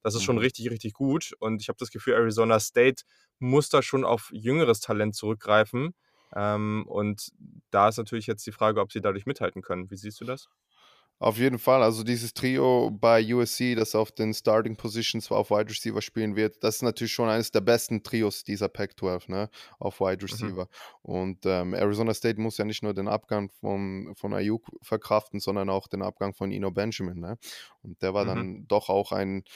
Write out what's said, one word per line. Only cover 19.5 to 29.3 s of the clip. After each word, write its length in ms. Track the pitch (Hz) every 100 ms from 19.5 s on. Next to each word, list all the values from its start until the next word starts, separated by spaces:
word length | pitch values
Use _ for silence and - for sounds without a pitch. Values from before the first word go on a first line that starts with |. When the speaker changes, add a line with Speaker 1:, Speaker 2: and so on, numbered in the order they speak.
| - - -
Speaker 2:
auf 200 | 98 -
Wide 240 | 95 95 98
Speaker 1:
Mhm. 40 |
Speaker 2:
Receiver. 380 | 107 107 92 92 - - -
Und, 440 | - 90 95 90 95
ähm, 260 | 90 90
Arizona 400 | - 104 104 113
State 260 | 107 117 104
muss 180 | 110 -
ja 80 | 107
nicht 180 | 107
nur 100 | 104
den 140 | 98 101
Abgang 420 | 107 - 104 98
von, 640 | - 104 98 98 95 - 98
von 180 | 101
Ayuk 360 | 101 104 113 - -
verkraften, 560 | - 110 - 107 - 104
sondern 320 | - 101 98
auch 160 | 95 -
den 160 | 98
Abgang 320 | 95 - 98 -
von 160 | 98
Eno 180 | 101 98
Benjamin, 500 | 90 110 107 92 87
ne? 180 | 85 120 - - - _
Und 180 | - 87
der 100 | 95
war 120 | 101 95
Speaker 1:
Mhm. 20 |
Speaker 2:
dann 400 | 95 92 98 -
doch 220 | 104 -
auch 220 | 98 98
ein, 320 | 98 95